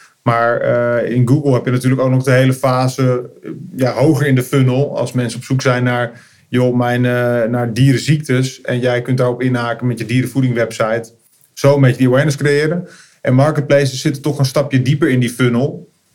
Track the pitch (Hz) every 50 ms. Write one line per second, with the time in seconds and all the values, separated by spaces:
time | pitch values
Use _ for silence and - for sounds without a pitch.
0 | - _ _ _ - 117 117 117 117 117 120 113 - - 123 120 120 120 120 117
1 | 110 95 117 123 127 120 135 151 143 143 127 120 - 131 123 127 127 127 131 131
2 | 131 131 127 131 127 135 127 127 131 131 131 131 - 135 127 127 127 127 127 -
3 | 135 127 127 123 123 - - - - - - - - - - 123 131 123 113 110
4 | 131 156 156 127 147 147 131 127 127 - - 139 131 127 127 127 143 147 - -
5 | 123 123 - 127 120 113 107 123 - - 135 131 - 135 123 123 127 123 123 123
6 | 120 117 - - - _ _ _ _ - 123 123 123 127 123 123 123 120 123 123
7 | 123 123 123 123 123 123 120 120 117 110 120 123 120 120 107 110 131 135 131 117
8 | - - 156 151 151 - 127 127 131 131 - - - - 123 123 120 123 123 123
9 | 123 131 127 127 123 123 120 123 127 127 127 120 120 120 117 - 127 123 117 107
10 | 110 104 120 131 131 131 - 135 131 127 117 117 117 110 - - 120 107 110 117
11 | 117 - _ _ _ _ _ _ _ _ _ - - 139 143 143 135 127 - -
12 | 131 123 123 131 147 156 135 - - 147 143 143 151 156 175 175 175 - - -
13 | - _ _ _ - 120 127 127 139 156 156 151 131 135 143 143 143 131 - -
14 | - 156 143 - - 151 143 - 139 131 - 156 139 139 - 131 120 123 156 151
15 | 170 - 131 127 127 113 - - 131 120 117 117 139 156 170 - - - _ _
16 | _ _ _